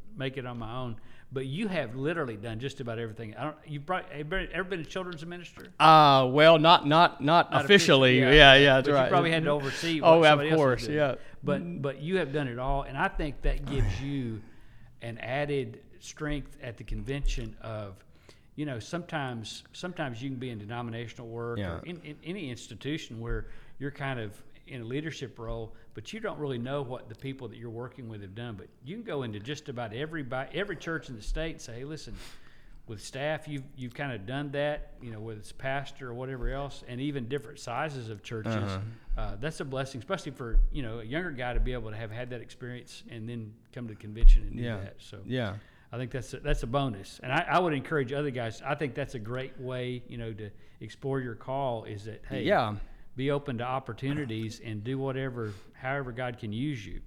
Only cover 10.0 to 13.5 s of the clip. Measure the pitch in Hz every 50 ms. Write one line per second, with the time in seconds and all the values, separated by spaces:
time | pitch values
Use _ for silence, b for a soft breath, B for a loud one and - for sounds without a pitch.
10 | - 170 160 170 160 151 151 143 143 156 160 160 147 131 123 113 - - 151 151
11 | 147 135 120 - B B B B - - 143 - 170 175 175 180 139 143 135 -
12 | 147 160 185 185 170 139 135 151 143 127 117 120 127 135 143 139 135 127 127 139
13 | 175 196 196 - 170 147 131 - - 143